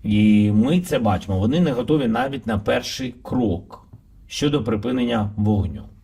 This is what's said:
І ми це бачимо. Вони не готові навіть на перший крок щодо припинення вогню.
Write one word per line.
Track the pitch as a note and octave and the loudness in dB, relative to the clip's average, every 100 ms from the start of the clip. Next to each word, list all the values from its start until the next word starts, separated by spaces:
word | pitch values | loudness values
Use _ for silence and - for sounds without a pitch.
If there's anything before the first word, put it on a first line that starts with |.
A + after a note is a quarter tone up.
І | G#2+ G#2 G#2+ G#2 G#2 | 0 4 6 6 4
ми | G#2 B2 F3+ | 4 4 2
це | F3+ B2+ | 0 -2
бачимо. | A2 F#2 - F#2+ | 0 -2 -2 0
Вони | A2 D#3 | 0 2
не | E3 | 0
готові | B2 A#2 D3+ B2 | 0 0 2 2
навіть | A2+ C#3 C#3 A2+ | 0 -2 -4 -4
на | G#2 | -4
перший | A2 B2 - - C3 - | 0 -2 -4 -10 -10 -12
крок | - B2+ A2+ F2 - - - - _ - - | -6 -2 0 -2 -8 -20 -20 -20 _ -20 -14
щодо | - C#3+ C#3+ | -2 0 0
припинення | G#2+ G#2+ A2+ B2+ A#2+ A2+ G#2 G#2 | -2 -4 -2 -2 -2 -2 -4 -2
вогню. | G#2 G#2 F2 C#2+ - - | 0 0 -2 -8 -16 -20